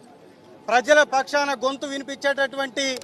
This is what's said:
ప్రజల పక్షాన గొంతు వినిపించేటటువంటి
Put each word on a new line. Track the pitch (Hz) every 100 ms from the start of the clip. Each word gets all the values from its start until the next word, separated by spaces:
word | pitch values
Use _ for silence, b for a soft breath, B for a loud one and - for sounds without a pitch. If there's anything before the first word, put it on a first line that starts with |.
| - - - - - - -
ప్రజల | 240 247 302
పక్షాన | 294 269 262 285 277
గొంతు | 262 254 277 294
వినిపించేటటువంటి | 277 277 277 277 269 269 277 269 277 269 254